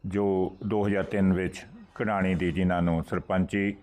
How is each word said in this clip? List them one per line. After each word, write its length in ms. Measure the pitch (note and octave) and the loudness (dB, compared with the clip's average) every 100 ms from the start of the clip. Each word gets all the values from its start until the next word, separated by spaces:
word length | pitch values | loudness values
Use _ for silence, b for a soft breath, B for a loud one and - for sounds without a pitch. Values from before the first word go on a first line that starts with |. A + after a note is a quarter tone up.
| G2+ | -4
ਜੋ 500 | G2 G2+ F#2+ F#2 - G2+ | 0 2 2 0 -4 -2
ਦੋ 200 | G#2+ G#2 | 0 2
ਹਜ਼ਾਰ 180 | G2+ | 0
ਤਿੰਨ 280 | F#2 G2+ F#2+ | 0 2 4
ਵਿੱਚ 340 | F#2 F2+ - - - - | 4 0 -6 -18 -20 -20
ਕਢਾਣੀ 400 | - A2 G2+ F#2 | -6 -2 0 0
ਦੀ, 180 | F2+ F2+ | 0 0
ਜਿਨ੍ਹਾਂ 300 | D#2+ F#2 F2 | 2 2 2
ਨੂੰ 220 | F2 E2 | 2 0
ਸਰਪੰਚੀ 720 | - F2+ - F#2+ F#2 G2+ G2 G2+ | 0 -6 -2 0 0 0 -2 -4